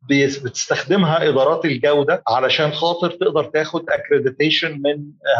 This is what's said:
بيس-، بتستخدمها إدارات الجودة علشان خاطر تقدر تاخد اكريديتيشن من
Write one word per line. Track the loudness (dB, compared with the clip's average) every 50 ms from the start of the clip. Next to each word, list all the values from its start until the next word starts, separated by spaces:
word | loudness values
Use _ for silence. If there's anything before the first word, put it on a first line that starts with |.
| -4 0
بيس-، | 2 2 2 2 0 -4 -8
بتستخدمها | -10 -8 -8 -4 -4 -4 -4 0 0 2 2 2 2 2 2 2 2
إدارات | 2 4 4 2 2 0 0
الجودة | -2 -2 0 2 2 2 4 2 2 0 0 0
علشان | 0 0 2 2 0 0 0 0 -2
خاطر | -2 -2 -2 -2 0 0 -2 -4
تقدر | -2 -2 -2 0 0 0 -2
تاخد | 0 -2 -2 -2 -2 -4 -8 -4 -4
اكريديتيشن | -4 -4 0 0 0 2 2 0 -2 0 0 0 0 0 -2 -4
من | -6 -4 -2 -2 -2 -4 -8 -14 -18 _ -2 0 2 2